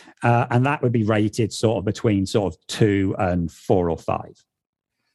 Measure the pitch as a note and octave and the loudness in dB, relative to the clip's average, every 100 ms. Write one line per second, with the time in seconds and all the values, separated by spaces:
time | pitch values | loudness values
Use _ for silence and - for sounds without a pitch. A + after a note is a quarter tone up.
0 | - - A#2+ A#2 B2 A#2+ C3 D3 C3 A#2 | -20 -4 2 2 2 0 0 0 0 0
1 | G#2 G#2+ G#2+ - G#2 - A2 A2 G2 - | 2 0 0 -2 -4 -2 -2 0 -4 -2
2 | A#2+ G2 F#2+ A#2+ F#2+ - - - A2 G2 | 0 0 0 0 -2 -4 -10 0 2 2
3 | G2 - G2 F2 E2 - - G#2 E2+ D#2+ | 0 -2 -2 0 -2 -6 0 2 2 -2
4 | - F2+ - - _ _ _ _ _ _ | -4 -6 -8 -20 _ _ _ _ _ _
5 | _ | _